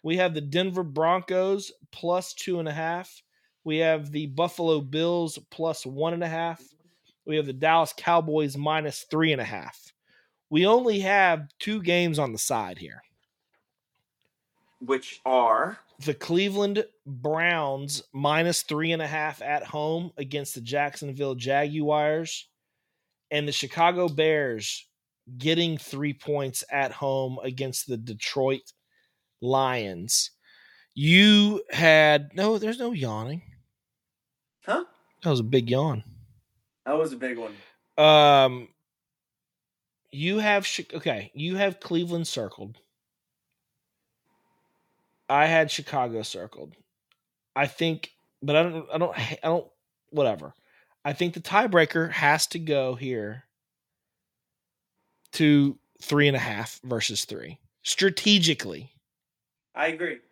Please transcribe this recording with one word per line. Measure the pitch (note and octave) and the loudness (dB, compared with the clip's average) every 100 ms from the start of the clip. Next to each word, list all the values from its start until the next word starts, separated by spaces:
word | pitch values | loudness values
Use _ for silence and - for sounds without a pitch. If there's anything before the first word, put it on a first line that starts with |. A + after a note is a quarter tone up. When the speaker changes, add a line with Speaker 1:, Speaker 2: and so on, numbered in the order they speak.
Speaker 1:
We | D#3+ F3+ | -2 0
have | F3+ | 0
the | D#3 | -2
Denver | C#3+ D#3+ F#3+ F#3 | -4 -2 -2 -2
Broncos | E3+ C#3 D#3+ F3+ F3+ F#3 F#3+ G3 G3 _ _ | -4 0 2 2 0 0 0 -2 -4 _ _
plus | - E3+ F3+ F3+ | -8 -2 -2 -2
two | - - F3 | -10 -4 -4
and | D#3+ | -4
a | |
half. | D3+ D#3+ F3 F#3 - _ _ _ _ | -4 -4 -6 -8 -20 _ _ _ _
We | D#3+ D#3 | -4 2
have | D#3+ D#3+ D3 | 2 2 -2
the | D3 D3 | -8 -6
Buffalo | C3+ E3+ - E3 D#3 | -2 -2 0 0 0
Bills | C#3 D3+ E3+ F3 E3 - _ | 0 -2 0 0 -4 -8 _
plus | - D#3+ D#3 | -6 -4 -4
one | C3 C3+ D#3+ | -10 -4 -2
and | E3+ | -2
a | E3+ | -4
half. | E3 E3+ E3 - _ _ _ _ _ - | -4 -6 -8 -18 _ _ _ _ _ -4
We | D#3 | -2
have | C#3+ | -2
the | |
Dallas | C3 D#3 E3 D#3 | 0 4 4 2
Cowboys | - - E3+ D#3+ D#3 D3 C#3 | -2 2 2 4 0 -2 -2
minus | D3 D#3 D3+ - | -2 -2 -4 -8
three | - D3+ D#3+ | -4 0 2
and | C3+ | 0
a | |
half. | A2 G#2 C2 - - _ _ _ _ _ _ | -2 -8 -12 -18 -20 _ _ _ _ _ _
We | D3+ F#3+ | 2 6
only | A#3+ B3 G3+ | 6 4 0
have | F#3+ G3+ F#3 D#3+ D3 _ | 2 4 4 2 -4 _
two | - G#3+ | -6 -4
games | F3 F3 F3 D3+ | 2 2 2 0
on | C3+ | -2
the | A2 | -4
side | - A#2 F#2+ F2+ | -4 -2 -4 -10
here. | D#2 A1 _ _ _ _ _ _ _ _ _ _ _ _ _ _ _ _ _ _ | -16 -20 _ _ _ _ _ _ _ _ _ _ _ _ _ _ _ _ _ _
Speaker 2:
Which | B2+ C3 - - C3 | -2 -2 -2 -10 2
are? | B2+ A#2 A2 D#3+ G#3+ _ _ | 4 4 4 0 -8 _ _
Speaker 1:
The | C#3+ | -6
Cleveland | C#3+ - E3+ G3+ G3 G3+ G3+ - _ | -6 0 2 2 0 0 0 -4 _
Browns | C#3+ B2+ D3 D#3+ E3+ E3 C#3+ C3+ C#3+ C#3+ - | -14 -8 -4 0 2 2 -2 -4 -6 -10 -10
minus | C3+ D3 D3+ E3+ E3+ | -2 2 2 2 0
three | - D3+ E3 | -2 -2 -2
and | E3 | -2
a | D3+ | -4
half | D#3 D3+ C#3 | -4 -4 -6
at | C3+ D3 | -4 -4
home | - D3+ D3+ E3 F3 - | -4 -4 -2 -2 -6 -10
against | C#3 C#3+ C#3 | -8 -8 -8
the | B2+ | -12
Jacksonville | A#2 C#3+ C#3+ - C#3+ C3+ C#3 | -4 -2 -2 -4 -12 -6 -6
Jaguars, | B2 B2 C#3 D3 D#3 D3 D3+ D3+ D#3 D#3+ - - _ _ _ _ _ _ _ _ | -4 0 0 0 -2 0 2 2 -2 -4 -12 -14 _ _ _ _ _ _ _ _
and | D3+ D3 | -4 -2
the | |
Chicago | C#3 C3 E3+ E3+ F3+ F3 | -6 -6 2 2 4 0
Bears | D3 D#3 D#3 C#3 A2 G#2 - _ _ _ _ - B2+ | 2 2 2 0 -4 -8 -10 _ _ _ _ -20 -4
getting | D3 E3 E3+ D#3 | 0 2 0 -2
three | - C#3 D3 | -8 -6 -6
points | C#3+ - D3 C3+ B2+ - | -6 -4 -4 -4 -6 -4
at | C#3 C3+ | -2 -2
home | - C#3 C3+ C3 C3 | -2 -2 -2 -4 -6
against | B2 B2+ C3+ - - | -8 -6 -8 -8 -8
the | A#2 | -8
Detroit | A#2 G#2+ - C#3+ C3+ C3+ - _ _ _ _ _ _ _ | -8 -10 -6 0 0 -2 -8 _ _ _ _ _ _ _
Lions. | A#2+ C3+ C3 B2 G2+ F2 G#2 - - _ _ _ _ _ _ | -2 0 0 -2 -6 -8 -2 -2 -2 _ _ _ _ _ _
You | - D3+ F3+ G#3 G#3 G#3 G#3 - | -2 4 6 8 6 4 0 -4
had, | C3+ E3 D#3 D3+ D3 C#3+ | 2 6 8 8 4 0
no, | - G#3 A3 | -2 0 0
there's | G#3+ A#3+ | -4 -4
no | A#3+ | -6
yawning. | G#3 B2+ G#2+ A2+ D#3+ - - _ _ _ _ _ _ _ _ _ _ - | -4 -4 -4 -6 -10 -12 -20 _ _ _ _ _ _ _ _ _ _ -4
Speaker 2:
Huh? | C#4 F4+ _ _ _ | -4 -4 _ _ _
Speaker 1:
That | E3+ | 0
was | C3 | 0
a | |
big | A2 C3 A#2 | 2 2 2
yawn. | B2+ D#3 A2+ - - - _ _ _ _ _ | 0 0 -4 -10 -20 -20 _ _ _ _ _
Speaker 2:
That | B2+ D3+ | -4 -2
was | D#3 | -2
a | B2+ | -4
big | B2+ A#2 | -8 -6
one. | G#2+ G2+ - _ _ - | -10 -14 -20 _ _ 4
Speaker 1:
Um, | D#3 D3+ D3 C#3+ C3 B2+ A#2 _ _ _ _ _ _ _ _ _ _ _ _ _ _ | 8 8 8 8 6 0 -14 _ _ _ _ _ _ _ _ _ _ _ _ _ _
you | C#3 E3+ G#3+ | -6 -2 0
have | G#3+ G3+ G3 | 2 2 0
Chi-, | - - D#3+ | -6 -8 -6
okay, | E3 A2 G#2 | -4 -4 -8
you | C3+ D#3+ F#3 | -8 -6 0
have | G3+ F3+ | -2 -2
Cleveland | - E3+ F3 E3+ D#3+ | -4 -2 -2 -4 -4
circled. | C3+ G#2 - G#2 A#2 _ _ _ _ _ _ _ _ _ _ _ _ _ _ _ _ _ _ _ _ _ _ _ _ - | -6 -8 -10 -16 -18 _ _ _ _ _ _ _ _ _ _ _ _ _ _ _ _ _ _ _ _ _ _ _ _ -2
I | C#3 D#3 | 2 4
had | E3 D3+ | 4 2
Chicago | - D3 C#3+ B2 A2+ | -4 -4 -4 -4 -6
circled. | A2 F#2+ G#2 - D2+ _ _ _ _ _ _ _ _ | -8 -10 -14 -16 -20 _ _ _ _ _ _ _ _
I | C3+ C#3+ | -2 -2
think, | - E3 D#3 - _ _ _ | 0 -2 -2 -10 _ _ _
but | C#3+ D3+ | 2 4
I | |
don't, | F3 E3 D3 | 2 -2 -6
I | D#3+ | -2
don't, | E3+ - | -2 -2
I | A#2 D3+ | -8 -4
don't, | D#3 E3+ - _ _ _ _ | -2 -2 -4 _ _ _ _
whatever. | D3 C3 F#2 C#2+ _ _ _ _ _ | 0 0 0 -10 _ _ _ _ _
I | C#3+ | -8
think | C#3+ F3 | -2 -4
the | E3+ | -4
tiebreaker | - G3 B3 F3 D#3 E3 D#3+ | 0 2 4 4 4 0 -2
has | - D3 D3+ - | 2 2 2 0
to | F3 | -4
go | D#3+ C#3+ C3 | -2 0 0
here | B2 C3 A#2+ G#2 A#2 _ _ _ _ _ _ _ _ _ _ _ _ _ _ _ _ _ _ _ | -4 -6 -6 -6 -12 _ _ _ _ _ _ _ _ _ _ _ _ _ _ _ _ _ _ _
to | - D#3 D3 C#3+ - _ _ | 2 6 6 4 0 _ _
three | - D3 D3 | -2 4 4
and | C3 | 2
a | |
half | A#2 G#2 A#2 - | -4 -6 -10 -12
versus | B2+ A#2 - G#2 | -8 -4 -4 -6
three. | - G#2 A#1 C3+ _ _ | -8 -10 -14 -18 _ _
Strategically. | - - G3 - G#3+ G#3 E3 D3 G2+ D2+ C3 _ _ _ _ _ _ _ _ | -6 0 0 2 4 6 4 0 -6 -12 -16 _ _ _ _ _ _ _ _
Speaker 2:
I | - D#3+ | -4 -4
agree. | D#3+ E3+ B2+ _ | -2 -8 -8 _